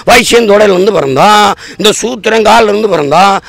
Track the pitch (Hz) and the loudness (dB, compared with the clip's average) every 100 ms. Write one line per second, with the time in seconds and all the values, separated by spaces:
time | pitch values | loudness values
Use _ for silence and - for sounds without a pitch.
0 | - 247 - 233 214 208 214 180 202 175 | 0 0 2 0 2 2 2 2 0 -2
1 | 139 131 202 208 202 180 - - 208 - | -2 0 2 2 0 -4 -10 -4 -4 -2
2 | 226 240 214 220 208 233 214 208 214 165 | -6 -6 -4 0 2 2 2 -2 -2 -2
3 | 143 160 196 196 | 0 0 2 0